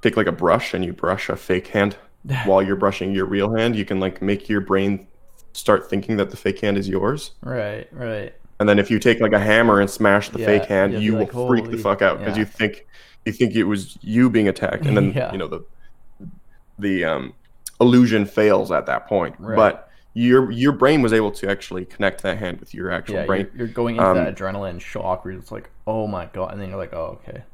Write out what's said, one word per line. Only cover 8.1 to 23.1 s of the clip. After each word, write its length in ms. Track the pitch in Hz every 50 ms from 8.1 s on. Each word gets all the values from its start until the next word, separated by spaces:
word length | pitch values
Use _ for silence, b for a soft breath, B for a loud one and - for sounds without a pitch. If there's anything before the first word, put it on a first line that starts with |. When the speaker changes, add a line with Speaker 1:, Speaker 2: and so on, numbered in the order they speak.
| 110 104 101 - - - - - - -
Speaker 1:
And 80 | 107
then 120 | 104 104 104
if 100 | 101 -
you 100 | 117 104
take, 200 | - 123 113 113
like, 140 | 117 107 110
a 60 | 104
hammer 400 | 101 107 107 113 117 113 104 101
and 80 | 101 95
smash 400 | - - 110 104 98 104 101 -
the 100 | - 104
Speaker 2:
Yeah, 60 | 113
Speaker 1:
fake 200 | 107 104 101 95
hand, 280 | - 104 95 95 101 117
Speaker 2:
you'll 80 | 107
be 40 | 104
Speaker 1:
you 120 | 107 110
Speaker 2:
like, 160 | 107 - - 120
Speaker 1:
will 140 | 123 123
freak 180 | 127 127 117 110
the 60 | 113
Speaker 2:
"Holy," 120 | 117 117 107
Speaker 1:
fuck 180 | 104 101 98
out 160 | 104 95 76 -
'cause 160 | 101 101 98
Speaker 2:
yeah. 40 | 107
Speaker 1:
you 60 | 107
think, 400 | 101 - - 110 104 107 - - b b b b b b b -
you 60 | - -
think 220 | - 127 110 95
it 80 | 113 98
was 340 | 92 104 98 95 - - -
you 280 | - - 110 117 127 127
being 180 | 113 113 107
attacked, 380 | 98 95 - - - - - -
and 100 | 143 -
then, 140 | 104 98 98
Speaker 2:
<laughs> 40 | 101
Yeah. 160 | 127 123 -
Speaker 1:
you 60 | -
know, 100 | 98 85
the, 180 | - - 82 - - - - - - - - - - - - - - - - - - - - _ _ _ -
the, 260 | 101 101 95 92 85
um, 280 | 80 80 67 65 64 - - _ _ - - - - - _
illusion 440 | 120 123 120 123 123 117 110 107 101
fails 460 | 98 - - 107 107 101 95 107 87
at 140 | 85 71 -
that 220 | - 65 - -
point. 280 | - 107 98 87 69 - -
Speaker 2:
Right. 160 | 90 107 113
Speaker 1:
But 340 | 107 110 98 - - - b b b b _ -
your, 360 | 117 120 123 123 131 131 104
your 200 | 113 117 127 143
brain 300 | 139 - - 135 156 151
was 100 | 123 113
able 200 | 110 110 107 101
to 180 | - - - 101
actually 340 | 101 - - - 95 92 92
connect 360 | - - - 104 95 90 - -
that 140 | 98 90
hand 220 | 104 107 90 87 -
with 140 | - - -
your 160 | - 90 92
actual 240 | 90 - - -